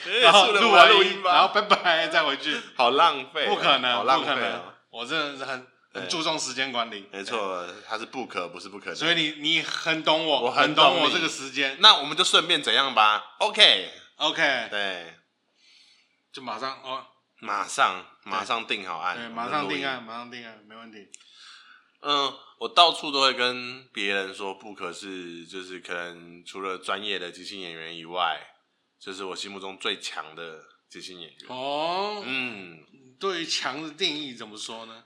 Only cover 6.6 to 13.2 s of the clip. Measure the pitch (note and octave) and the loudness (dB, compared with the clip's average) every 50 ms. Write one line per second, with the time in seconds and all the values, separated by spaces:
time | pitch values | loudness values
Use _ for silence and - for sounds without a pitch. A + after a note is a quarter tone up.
6.6 | C3+ C3+ A#2+ A#2+ A2+ A2+ G#2+ G2+ G2 - - G2 G2 G#2 A#2 A2+ G2+ F#2+ F#2 F2+ | -4 -4 -2 -4 -4 -4 -6 -14 -14 -12 -12 -10 -8 -6 -4 -4 -4 -4 -4 -6
7.6 | F2 F2 F#2 G#2 G2+ G#2 A2 G#2+ A2+ A2 - C3+ A#2+ F2 G2 G2 F2 E2+ E2 F2+ | -8 -10 -12 -14 -12 -8 -8 -8 -8 -8 -10 -10 -10 -8 -6 -6 -6 -6 -8 -12
8.6 | F#2 G2 G2 G2+ - F#2 E2 - D3+ E3 E3+ E3 D#3+ D3+ D#3 D3+ D3 D#3 E3 D#3+ | -16 -14 -16 -14 -12 -10 -8 -2 0 0 2 2 0 -2 -2 -4 -2 0 0 0
9.6 | D3+ - - - - E3 D#3+ D#3+ D3+ E3+ D#3 D#3+ E3 D#3+ C#3+ B2+ A#2+ B2 C3 C#3+ | -2 -2 -6 -4 -2 -2 -2 0 2 2 2 2 2 2 2 2 2 2 2 4
10.6 | C3+ D3 D3+ D#3 D#3 D#3 F3+ E3+ D3+ C#3 - F3+ D#3+ D3+ - D3 C3+ C3+ B2+ C3+ | 2 4 6 6 6 6 6 4 2 2 2 0 0 -2 -4 -6 -10 -8 -6 -4
11.6 | C#3+ C3+ C#3 D#3 G3 G#3+ G3 E3 C#3 C#3+ D#3 D#3+ F#3 - - F#3 D#3+ E3 F3 D3+ | -4 -4 0 6 6 6 6 6 2 -4 0 0 0 4 4 2 4 4 2 0
12.6 | C#3+ A#2 G#2+ B2 C#3 C3+ A#2+ A2 G#2+ G#2+ G#2+ G2+ | 2 2 2 2 2 2 4 6 6 6 6 2